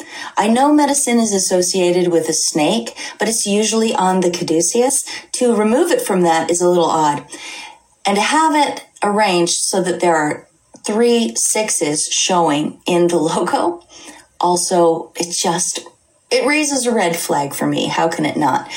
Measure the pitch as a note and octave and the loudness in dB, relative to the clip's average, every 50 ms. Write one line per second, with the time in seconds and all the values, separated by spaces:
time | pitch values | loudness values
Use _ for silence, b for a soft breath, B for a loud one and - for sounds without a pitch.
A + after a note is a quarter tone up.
0 | B B B B B B B B F#3+ A3 A3+ B3 C4+ D4 D4+ D4+ D4 C#4 C#4+ - | B B B B B B B B 2 2 4 4 4 4 4 4 4 4 2 0
1 | - B3 A#3+ A#3 A3+ G#3+ G3+ F#3+ F#3 - F#3+ F3+ F3+ - - F#3+ F3+ F3 F3 F#3 | 0 2 2 2 2 2 0 0 0 0 2 2 2 2 0 0 2 2 2 2
2 | F3 F3 E3+ D#3+ D#3 D#3+ D#3 - - - - E3 D3+ D#3+ G#3 A#3 A3+ - - B | 2 2 2 2 2 0 -2 -2 -2 -2 0 0 0 0 0 -2 -4 -6 -10 B
3 | B B B B G3+ G#3 A3 - - G#3 G3 G#3 A3 G#3+ A3 A3+ A3 A3+ - - | B B B B -4 -2 -2 -2 -2 0 0 0 0 0 0 0 0 0 0 0
4 | F#3 F#3 F#3 F#3+ F3+ F3+ F3 - - C#3+ D#3+ D#3+ E3+ - - A#3 B3 C4 C#4 - | 0 2 2 2 2 0 0 -2 -2 0 0 0 0 0 2 2 2 2 0 -2
5 | - B B B B B B - B3 A#3+ A3+ G3+ G#3+ G#3+ A3+ C#4 F4+ F4 D#4 - | -4 B B B B B B -2 0 2 2 2 2 2 2 2 2 2 0 -2
6 | - - G3+ F#3 F3 E3+ E3 D#3+ D3+ - E3+ F3 F3+ F3 F3 F3 E3 D3+ - D#3+ | 0 0 0 2 2 2 2 2 0 -2 0 2 2 2 4 4 2 2 2 2
7 | D#3 D3 C#3 C#3 - B B B B B B B B B B B B _ _ _ | 2 0 0 -2 -6 B B B B B B B B B B B B _ _ _
8 | - G3 G3+ G3 G#3+ - C#4 D#4 D#4+ D#4+ D4 D4+ C#4+ - - - - - _ - | -4 -2 0 0 0 0 2 2 2 2 2 2 0 0 -2 -6 -12 -18 _ -4
9 | - G#3 G3+ G#3 G#3+ G3 F3+ F3 E3+ E3+ - - - - - F#3 F3 F3+ E3 - | -2 0 0 2 2 2 2 2 2 0 0 -2 -4 -2 -2 -2 0 -2 -2 0
10 | F3 F3 E3 - D3+ - - - - _ _ _ _ _ - - - - G#3 G#3+ | 0 2 2 2 0 -2 -4 -6 -10 _ _ _ _ _ -20 -12 -6 -4 0 0
11 | A#3+ A#3+ A#3+ A#3 A3+ A3+ A3+ - - - - G#3+ A3 G#3+ - - E3 D3+ D3 D3+ | 2 2 2 2 0 0 -2 -2 -2 -2 0 -2 -2 -2 -2 -2 -2 -2 -2 -2
12 | - - - - - - F#3+ F3 E3+ D#3 D3 D3 D3+ - - - - - F3+ F3 | -4 -4 -2 -2 0 0 2 2 2 2 2 0 -2 -4 -8 -8 -4 0 2 2
13 | F3 E3+ F3 E3 D3+ E3 E3 - E3+ F3 - - - F4 F4 - - B B B | 4 4 2 2 0 0 0 0 -2 0 0 -2 -2 -2 -4 -6 -12 B B B
14 | B B B B B B B - - F3 F3+ F3 - - F#3+ F3 E3+ E3 E3 D#3+ | B B B B B B B -2 0 0 0 0 0 0 2 4 4 4 4 0
15 | - - - - E3+ E3+ - - - F#3 E3 F#3 F3+ - - - - - - _ | -2 -8 -8 -6 -6 -4 -4 -4 -2 -2 -2 -2 -2 -4 -6 -8 -10 -14 -20 _
16 | _ _ _ _ _ - B3 C4 A#3 C4+ D4 D4+ D4+ D4 C#4+ C4 A#3 B3 A3+ A3 | _ _ _ _ _ -2 -2 0 2 2 0 0 0 0 -2 -2 0 0 0 2
17 | F#3+ E3+ E3+ - - - D#3+ C#3 C#3+ C#3 - - - D3 D3 - - - D3 - | 0 0 -2 -2 -4 -2 -2 -2 -2 -4 -4 -4 -4 -2 -2 -2 -2 -2 -2 0
18 | E3 E3 - - D#3 D3 - - D3+ C3 - - - B B | -2 -2 0 -2 -4 -2 -2 -2 0 0 0 -2 -4 B B